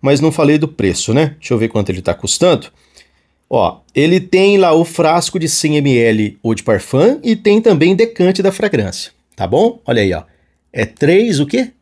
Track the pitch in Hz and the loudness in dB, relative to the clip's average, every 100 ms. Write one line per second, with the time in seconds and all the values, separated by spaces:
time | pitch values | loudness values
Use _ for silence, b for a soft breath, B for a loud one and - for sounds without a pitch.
0 | 135 139 156 156 147 151 151 - 98 87 | 2 2 2 0 2 2 0 -2 -2 -2
1 | - 120 151 143 - 113 110 113 98 92 | -2 0 0 -4 -6 -2 -2 -2 -4 -4
2 | 90 87 - - 262 147 - b b b | -4 -6 -4 0 2 0 -4 b b b
3 | b b b b _ 131 90 - _ - | b b b b _ -2 -2 -4 _ -2
4 | 151 180 185 190 196 202 185 160 165 - | 0 0 0 0 2 2 2 2 0 -2
5 | 156 170 170 185 160 - 160 151 143 123 | 0 0 -2 -6 -4 -4 -2 0 0 2
6 | 117 107 104 - 113 110 - 104 - 131 | 2 0 -2 -4 -6 -4 -2 -2 0 2
7 | 185 285 240 220 - 208 226 170 165 190 | 2 2 -2 -2 2 2 4 2 2 2
8 | 226 - 180 185 180 185 214 147 98 - | 0 0 0 0 -2 -2 -4 -2 -4 -8
9 | - _ _ - 98 117 226 240 - 123 | -14 _ _ -10 -2 0 0 -2 -4 0
10 | 98 85 - _ _ _ _ - 104 - | 0 -2 -8 _ _ _ _ -6 -6 -2
11 | 147 220 233 156 143 247 254 _ | 2 2 2 0 -2 -2 -4 _